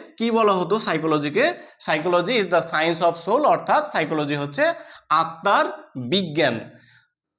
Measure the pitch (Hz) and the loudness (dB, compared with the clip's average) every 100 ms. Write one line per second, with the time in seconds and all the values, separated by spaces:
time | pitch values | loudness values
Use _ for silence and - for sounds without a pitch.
0 | - - 233 226 214 185 175 214 202 160 | -10 -4 0 2 2 2 0 -2 0 -2
1 | 160 151 143 - 311 359 - - - 156 | 0 0 0 0 0 -2 -14 -14 -4 -2
2 | 175 175 175 247 185 170 - 156 165 165 | 2 0 2 0 2 0 0 -2 0 2
3 | 170 170 - 254 285 156 - 208 202 190 | 0 0 0 2 2 0 2 0 0 -4
4 | 156 156 143 147 143 143 320 339 - - | -2 -2 -2 -2 -4 0 -2 -2 -10 -20
5 | - 160 160 - 202 226 381 - - 135 | 0 0 0 -2 2 2 2 -4 -14 -12
6 | 123 185 170 151 143 113 - - _ _ | -2 -2 0 2 2 0 -8 -20 _ _
7 | _ _ _ | _ _ _